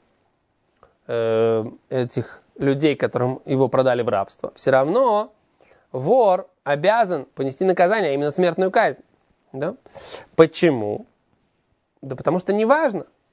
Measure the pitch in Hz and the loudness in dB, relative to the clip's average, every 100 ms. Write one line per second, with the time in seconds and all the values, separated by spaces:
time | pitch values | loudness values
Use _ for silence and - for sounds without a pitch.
0 | _ _ _ _ _ _ _ _ _ _ | _ _ _ _ _ _ _ _ _ _
1 | - 120 113 110 113 113 110 - - 131 | -8 -4 0 0 2 0 -4 -12 -8 -4
2 | 120 - - - _ - 139 139 151 135 | -4 -6 -8 -14 _ -4 -2 0 0 0
3 | 120 120 123 147 - 135 127 131 131 123 | -2 -2 -2 -4 -4 0 0 2 0 0
4 | 113 101 98 - - - 139 131 139 226 | 0 -2 -4 -8 -14 -6 0 2 2 0
5 | 262 208 233 _ _ _ _ _ _ 131 | 2 0 -4 _ _ _ _ _ _ -6
6 | 143 254 214 185 - _ 139 143 180 226 | 0 4 4 2 -4 _ -4 0 2 2
7 | 196 156 127 - 135 131 190 180 180 220 | 0 -2 -8 -6 -6 -2 0 2 2 2
8 | 165 139 147 139 180 165 190 226 180 131 | 0 0 -2 0 0 2 0 2 0 -2
9 | _ _ _ _ _ 135 156 254 _ - | _ _ _ _ _ -8 -8 -8 _ -20
10 | - - - - 160 - 170 127 104 107 | -20 -20 -10 2 2 4 0 0 -4 -8
11 | - _ _ _ _ _ _ _ _ _ | -12 _ _ _ _ _ _ _ _ _
12 | 135 131 - 180 185 202 220 294 302 190 | -14 -6 -2 -2 -2 -2 2 2 2 -4
13 | - _ _ | -10 _ _